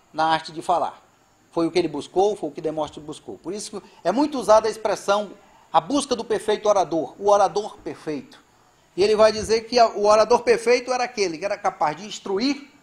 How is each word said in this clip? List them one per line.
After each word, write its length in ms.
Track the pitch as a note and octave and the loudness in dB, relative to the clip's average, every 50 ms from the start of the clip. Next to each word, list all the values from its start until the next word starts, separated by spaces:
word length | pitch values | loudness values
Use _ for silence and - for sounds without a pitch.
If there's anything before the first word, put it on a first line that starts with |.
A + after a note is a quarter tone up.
| _ _ | _ _
na 140 | - D3+ D#3 | -4 -2 0
arte 240 | D#3+ D#3+ D#3 - - | 2 0 0 -2 -6
de 100 | D3+ D#3+ | -14 -8
falar. 400 | - - F3 D#3 C3 F2+ - - _ _ _ _ _ _ _ _ _ _ | -2 -2 0 0 0 -4 -6 -12 _ _ _ _ _ _ _ _ _ _
Foi 160 | - E3 E3 | -2 -2 -2
o 40 | D#3+ | 0
que 80 | E3 F3+ | 0 0
ele 100 | F3 D#3 | -2 -2
buscou, 460 | D3 C#3+ - - - F3+ G3 G#3+ G3+ | -4 -8 -10 -4 0 0 0 0 0
foi 140 | - F3 D3 | -4 -8 -10
o 40 | |
que 80 | - - | -8 -8
Demóstenes 460 | D#3 D#3 D#3 D#3 D3+ C#3+ - D#3+ D3 | -8 -6 -6 -6 -8 -8 -10 -16 -14
buscou. 320 | D#3 C#3+ - - B2 G2 - | -14 -16 -16 -14 -16 -16 -14
Por 160 | - D#3+ G3 | -12 -10 -10
isso 280 | G#3+ - - - F#3 - - _ _ | -10 -10 -12 -14 -16 -16 -18 _ _
é 80 | - E3 | -4 -2
muito 280 | G3 C4 D4+ D4+ C#4 B3+ | 0 0 0 0 -2 -2
usada 280 | G3 F#3+ G#3+ A3 A3 A3 | 4 6 6 6 6 2
a 20 | |
expressão, 640 | G#3+ - - G#3+ F#3 - - G3+ G3+ G#3+ G#3 F3+ - - _ _ _ _ _ _ | -4 -4 -4 -4 -4 -2 -2 -2 0 0 -2 -6 -12 -20 _ _ _ _ _ _
a 80 | - E3 | 0 0
busca 360 | D#3 E3+ C#4 C#4+ - - B3 | 0 0 -2 -2 0 -2 -4
do 80 | A3+ A#3 | -4 -4
perfeito 440 | - G#3+ F#3 - G#3+ G#3 G#3 - G#3 | -4 -4 -4 -2 -2 -2 0 2 2
orador, 460 | G#3 G3 F3 D3 E3 D#3+ C#3 - - - | 2 2 2 0 -2 -4 -4 -6 -8 -2
o 100 | G3 G3+ | 2 4
orador 480 | G3+ G3+ G3 F3+ E3 G#3 G#3+ G3+ - - | 4 4 4 2 0 -4 -6 -8 -12 -14
perfeito. 600 | - E3 C3+ - - D#3+ D3+ C3 - - - - _ _ _ _ _ _ _ _ _ _ - | -12 -14 -12 -12 -10 -8 -8 -8 -10 -14 -20 -20 _ _ _ _ _ _ _ _ _ _ -2
E 60 | E3 | 0
ele 120 | G3 G#3+ G#3+ | 2 2 4
vai 160 | G3+ A3 A3 | 4 4 4
dizer 320 | G#3 G#3+ G3 F3+ A3 A3+ | 4 0 -2 -2 -2 -2
que 160 | A3 - B3 A#3+ | -2 2 4 4
a, 100 | A3+ G#3+ | 4 4
o 180 | - G#3 G3+ | 2 2 4
orador 340 | G#3 G#3+ A3 A3 A3 A#3+ A#3+ | 4 6 6 6 4 4 2
perfeito 500 | - B3 A3+ - - A#3 B3 C4+ B3+ B3+ | 4 2 2 2 2 2 0 0 0 -2
era 120 | B3+ B3 B3 | -4 -4 -4
aquele 320 | A#3+ - A3 G3 F3 D#3+ | -4 -4 -2 -2 -2 -4
que 80 | D3+ F#3+ | -4 -6
era 140 | G3+ G#3 - | -6 -6 -4
capaz 380 | - F#3+ - - E3 D3+ D3+ | -4 -4 -2 0 -2 -2 -2
de 100 | D3+ G#3 | -4 -10
instruir 640 | G#3 - - - G3+ G3 G3 B3 C#4+ C#4 - - - _ _ | -14 -14 -12 -8 -4 -4 -2 0 -2 -2 -4 -8 -20 _ _